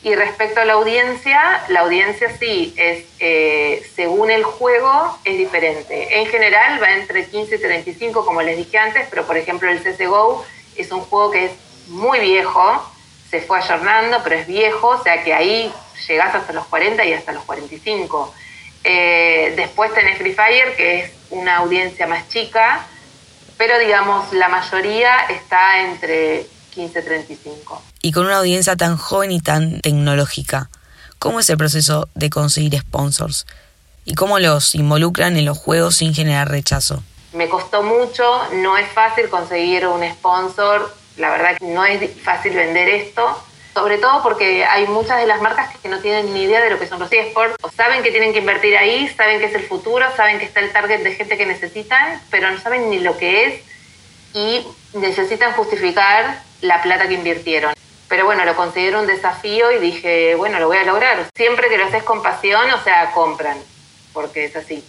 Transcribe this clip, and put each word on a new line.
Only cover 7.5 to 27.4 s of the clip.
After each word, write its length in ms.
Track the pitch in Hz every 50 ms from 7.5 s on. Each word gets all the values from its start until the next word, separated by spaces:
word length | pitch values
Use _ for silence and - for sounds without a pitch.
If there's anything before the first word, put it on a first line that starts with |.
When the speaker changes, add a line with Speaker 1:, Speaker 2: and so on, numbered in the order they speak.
| 220
Speaker 1:
y 20 | 202
treinta 300 | 208 180 175 165 165 180
y 40 | 165
cinco, 300 | - 233 233 214 220 -
como 180 | 185 165 165
les 140 | 160 165 165 170
dije 200 | 175 - - 214
antes, 280 | 220 220 214 - - -
pero 140 | - 175 165
por 120 | - 165
ejemplo 340 | 160 160 175 175 180 185 180
el 120 | 175 165
C 80 | - 190
S 160 | 185 - 185
G 60 | 180
O 320 | 196 208 214 233 523 - - - - - - - -
es 160 | - - -
un 80 | 392 370
juego 300 | - - - - 208 208
que 160 | - 180 370
es 60 | 370 185 - - - - - - 185
muy 320 | 170 185 214 247 269 247
viejo, 720 | 214 190 190 190 175 165 - 180 180 214 233 214 - - - - - - - - - -
se 100 | - 165
fue 180 | 170 - 185 185
ayornando, 600 | 175 - 170 160 175 202 214 220 220 233 247 247
pero 140 | - - 160
es 100 | 160 165
viejo, 420 | 170 185 208 220 214 220 214 233 240
o 140 | 254 247
sea 220 | - 175 170 - -
que 100 | 165 156
ahí 380 | 156 170 190 214 226 226 220 - - - - - - -
llegás 260 | - 160 156 180 185
hasta 200 | - 190 190 -
los 120 | 160 160 -
cuarenta 380 | - 170 160 180 202 226 226 214
y 80 | 170
hasta 200 | 165 - - -
los 100 | 156 -
cuarenta 320 | - - - 143 147 143 156
y 40 | 156
cinco. 540 | - 214 214 196 180 - - 151 139 - - - - - - - - - - - -
Eh, 680 | 180 180 180 175 175 170 170 170 170 165 160 156 - 160
después 360 | 165 170 - - - 214 220
tenés 240 | 220 220 202 196 190
Free 160 | 190 185 190
Fire, 440 | 185 - 214 226 240 254 254 - -
que 240 | - 170 170 175 180
es 120 | 180 - - - - -
una 260 | 190 185 185 185 175
audiencia 500 | 175 175 175 180 185 185 185 180 - 175
más 220 | 165 170 170 - -
chica, 580 | 165 156 156 - - 226 226 240 285 302 - - - - - - - - - - - - - - - -
pero 180 | 226 226 240 233
digamos, 520 | 233 214 208 202 196 202 202 196 196 -
la 160 | 202 185 185 175
mayoría 720 | 180 180 175 - 190 190 190 208 214 226 240 247 247 - - -
está 520 | 180 - - - 185 180 185 190 190 185
entre 680 | 190 185 175 170 170 160 160 160 160 156 156 - - - - - - - - 185
quince 240 | 175 165 170 170
treinta 300 | 165 165 160 156 151 -
y 40 | 151 -